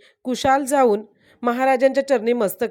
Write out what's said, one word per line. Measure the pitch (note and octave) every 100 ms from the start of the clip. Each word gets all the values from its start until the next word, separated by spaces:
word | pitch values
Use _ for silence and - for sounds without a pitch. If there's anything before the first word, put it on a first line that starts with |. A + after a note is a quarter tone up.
| _ _
कुशाल | - A#3+ C#4 C4+ C4
जाऊन | C#4 B3 G3+ G#3+ _ _ _
महाराजांच्या | A#3+ A#3+ C4 C4 C4+ C4+ C#4
चरणी | B3 A3+
मस्तक | A#3+ G3 - A3+